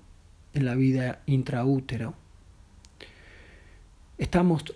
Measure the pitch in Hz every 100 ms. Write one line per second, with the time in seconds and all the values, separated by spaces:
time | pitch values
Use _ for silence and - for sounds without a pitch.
0 | - - - - - 147 127 127 131 131
1 | 127 - - 135 127 127 127 135 131 117
2 | 113 - - - - - - - - -
3 | - - - - - - - - - -
4 | - - 143 170 180 156 -